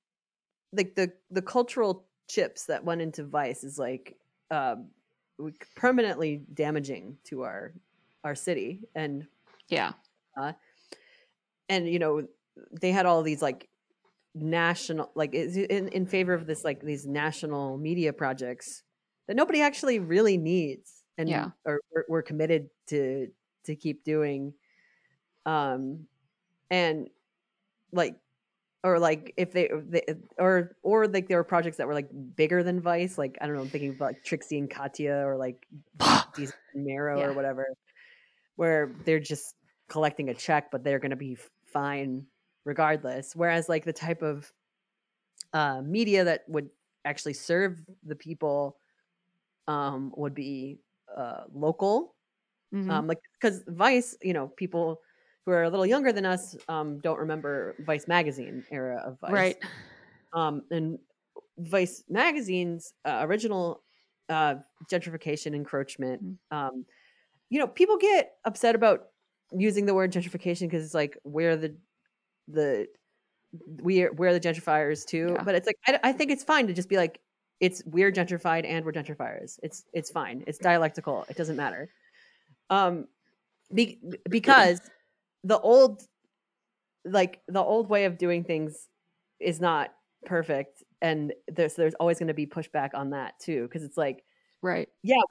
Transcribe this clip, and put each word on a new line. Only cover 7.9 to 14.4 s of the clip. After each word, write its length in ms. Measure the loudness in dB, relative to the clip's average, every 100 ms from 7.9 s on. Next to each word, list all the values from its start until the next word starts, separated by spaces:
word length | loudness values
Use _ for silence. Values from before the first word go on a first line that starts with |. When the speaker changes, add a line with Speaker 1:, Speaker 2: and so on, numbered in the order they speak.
| _ _ _
Speaker 1:
our 120 | -8 -6
city. 460 | -4 -2 -4 -8 -10 -6
And 320 | -6 -6 -10 _ _ _ -4
Speaker 2:
Yeah. 240 | -2 -2 -6 _ _ _ -8
Speaker 1:
uh, 140 | -8 -8 _ _ _ -20 _ _ _ _ _ _ -2
and, 180 | 0 2
you 100 | 2
know, 280 | 2 0 -4 _ _ -20 -20
they 200 | -4 0
had 140 | 4 6
all 180 | 4
these, 180 | 4 0
like, 280 | -2 -2 -10 _ _ _ _ _ _
national, 760 | -8